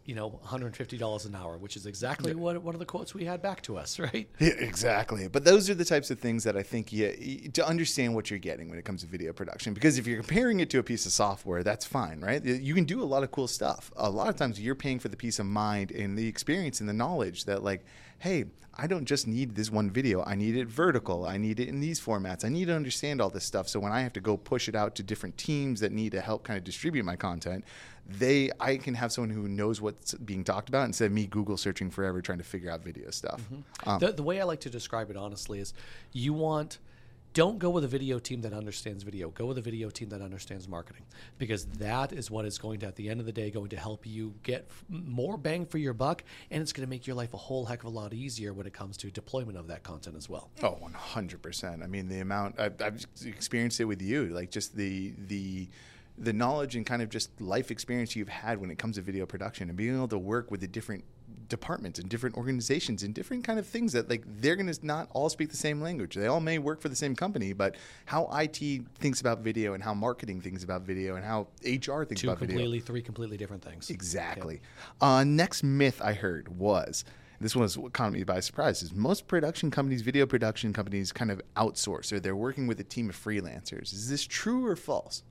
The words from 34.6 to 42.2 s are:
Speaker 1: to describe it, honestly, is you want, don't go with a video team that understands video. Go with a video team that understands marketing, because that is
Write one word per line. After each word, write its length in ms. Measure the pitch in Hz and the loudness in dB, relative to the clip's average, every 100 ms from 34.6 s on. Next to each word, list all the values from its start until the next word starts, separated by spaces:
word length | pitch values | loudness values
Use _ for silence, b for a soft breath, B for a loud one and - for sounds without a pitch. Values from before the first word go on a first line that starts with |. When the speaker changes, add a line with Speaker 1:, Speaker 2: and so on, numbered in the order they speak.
Speaker 1:
to 100 | 135 | -6
describe 400 | 117 - 117 104 | -8 -4 -4 -4
it, 60 | 98 | -6
honestly, 420 | 101 101 - 101 | -8 -8 -6 -6
is 160 | 98 B B B B | -6 B B B B
you 200 | 127 131 | -2 0
want, 460 | 151 156 151 156 - b b b b - | 2 2 2 -2 -8 b b b b -2
don't 240 | - 175 220 | 6 6 6
go 100 | 175 | 2
with 160 | 175 | 4
a 40 | 135 | 2
video 300 | 131 135 123 | 0 0 -2
team 220 | - 123 | -2 -4
that 140 | 110 | -4
understands 480 | 107 104 - 110 98 | -4 -6 -6 -8 -8
video. 260 | 101 101 82 | -8 -6 -6
Go 160 | 82 | -2
with 140 | 117 127 | -2 -2
a 20 | |
video 300 | 117 113 110 | -2 -4 -6
team 180 | - 107 | -6 -8
that 140 | 101 | -6
understands 440 | 98 98 - 98 92 | -6 -8 -10 -10 -8
marketing, 360 | 85 82 - - B B - | -8 -8 -16 -18 B B -8
because 300 | 117 104 98 | -2 -2 -2
that 480 | 95 104 123 143 | -4 -2 0 0
is 160 | 147 | -4